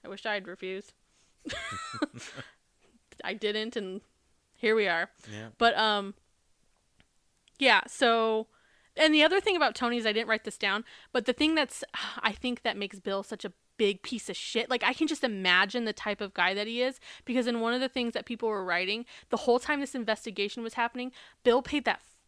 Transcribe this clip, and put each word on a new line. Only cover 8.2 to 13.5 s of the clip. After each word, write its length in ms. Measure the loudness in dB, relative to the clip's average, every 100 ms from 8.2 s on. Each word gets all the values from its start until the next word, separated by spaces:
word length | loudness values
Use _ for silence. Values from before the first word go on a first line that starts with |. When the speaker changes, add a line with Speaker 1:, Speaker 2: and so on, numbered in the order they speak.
| 2 0 -4 _ _ _ _ 2
Speaker 1:
and 160 | 4
the 100 | 6
other 160 | 6 4
thing 160 | 2 2
about 200 | 2 2
Tony 220 | -2 0
is 80 | 0
I 60 |
didn't 140 | 0 0
write 140 | -2
this 140 | -2 -4
down, 260 | -2 -2 -4 -18 -2
but 140 | 0 0
the 80 |
thing 200 | 2 4 4
that's, 280 | 0 -4 -10 -8
<sighs> 180 | -8 -2
I 100 | -2
think 320 | 0 -4 -2
that 140 | -4 -4
makes 220 | -8 -8
Bill 220 | -4 -4
such 220 | -6 -10
a 80 | -12